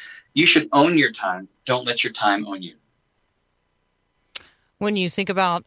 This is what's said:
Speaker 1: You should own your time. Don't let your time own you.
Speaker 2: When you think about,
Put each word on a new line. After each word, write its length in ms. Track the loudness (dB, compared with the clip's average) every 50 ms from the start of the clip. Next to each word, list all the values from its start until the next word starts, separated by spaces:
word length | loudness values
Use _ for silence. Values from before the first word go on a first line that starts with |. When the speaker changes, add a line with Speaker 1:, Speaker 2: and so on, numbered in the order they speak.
| -20 -20 -20 -20 _ _ _
Speaker 1:
You 120 | 0 2
should 240 | 4 4 4 2 4 4
own 240 | 4 4 6 4
your 140 | 2 2 2
time. 380 | -2 -4 -4 -4 -4 -6 -8 -16 _ _ _
Don't 180 | -2 -2 -2 -2
let 180 | -4 -2 -2 -4
your 100 | -4 -4
time 320 | 0 0 2 2 2 -2
own 160 | -6 -8 -12 -12
you. 120 | -14 -16 _ _ _ _ _ _ _ _ _ _ _ _ _ _ _ _ _ _ _ _ _ _ _ _ _ _ _ _ _ _ _ _ -14 -14 _ _ _ _ _ _ _
Speaker 2:
When 180 | -4 -2 0
you 140 | 0 -2 -2
think 180 | -2 -4 -4 -2
about, 360 | 0 0 0 0 0 -2 -6